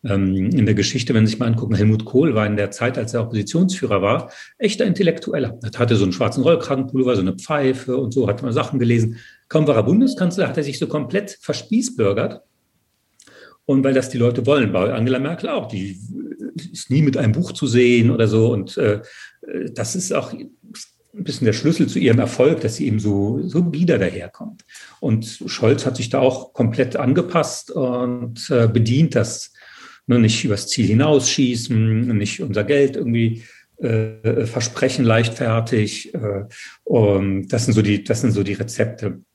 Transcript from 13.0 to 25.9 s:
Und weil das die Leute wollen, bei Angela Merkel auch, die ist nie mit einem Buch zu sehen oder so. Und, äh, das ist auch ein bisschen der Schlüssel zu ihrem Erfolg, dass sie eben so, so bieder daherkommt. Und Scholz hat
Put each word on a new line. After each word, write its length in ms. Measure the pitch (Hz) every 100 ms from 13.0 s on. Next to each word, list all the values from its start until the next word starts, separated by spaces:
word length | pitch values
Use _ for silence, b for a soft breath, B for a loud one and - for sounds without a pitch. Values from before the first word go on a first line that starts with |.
| _ _ B B B B -
Und 180 | 135
weil 100 | 135
das 160 | 131 123
die 100 | 127
Leute 260 | 117 120 123
wollen, 260 | 143 110
bei 220 | 92 101
Angela 260 | 123 117 127
Merkel 300 | 139 170 -
auch, 180 | 147 113
die 320 | 104 98 92 104 - - - 107 170 -
ist 180 | - -
nie 100 | -
mit 160 | 147 -
einem 160 | 110
Buch 180 | 117 180
zu 160 | - 139
sehen 420 | 120 123 120 117
oder 200 | 113 113
so. 240 | 110 113
Und, 240 | 117 95 -
äh, 240 | 113 107 B B B B - - -
das 220 | - 117 185
ist 180 | -
auch 180 | - -
ein 920 | - - _ - - - _ _ 208
bisschen 220 | 185 - 117
der 80 |
Schlüssel 340 | 107 156 165 151
zu 100 | -
ihrem 220 | 123 113
Erfolg, 400 | 110 - 131 165
dass 160 | 110 -
sie 100 | 123
eben 140 | 107
so, 420 | 107 101 101 131 -
so 160 | 156
bieder 340 | 175 147 170 123
daherkommt. 680 | 90 - 85 - 220 - _ B B B
Und 260 | - 113 110 - -
Scholz 400 | - 113 139
hat 100 | -